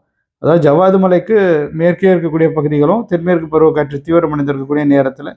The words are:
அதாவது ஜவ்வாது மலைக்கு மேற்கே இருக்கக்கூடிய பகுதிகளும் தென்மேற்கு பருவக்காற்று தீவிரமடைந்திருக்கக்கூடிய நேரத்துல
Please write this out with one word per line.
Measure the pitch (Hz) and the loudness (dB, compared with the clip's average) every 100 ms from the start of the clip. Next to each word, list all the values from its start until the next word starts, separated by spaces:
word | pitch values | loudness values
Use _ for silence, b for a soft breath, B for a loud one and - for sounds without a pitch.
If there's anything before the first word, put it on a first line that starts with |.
| _ _ _ _ | _ _ _ _
அதாவது | 135 170 | 0 2
ஜவ்வாது | 151 147 190 196 | 4 2 2 2
மலைக்கு | 185 180 175 220 190 156 147 | 2 0 0 0 2 0 -2
மேற்கே | 160 170 170 190 | -2 -2 0 2
இருக்கக்கூடிய | 180 165 156 160 | 0 0 0 0
பகுதிகளும் | 151 147 147 147 214 | 0 -2 0 0 0
தென்மேற்கு | 233 175 170 175 160 | -2 -4 -2 -2 -2
பருவக்காற்று | 156 156 147 147 143 | 2 2 2 -4 -6
தீவிரமடைந்திருக்கக்கூடிய | 151 165 160 151 143 135 135 147 147 | -2 0 0 -4 -4 -6 -4 -2 2
நேரத்துல | 139 135 131 143 | 2 0 -4 -16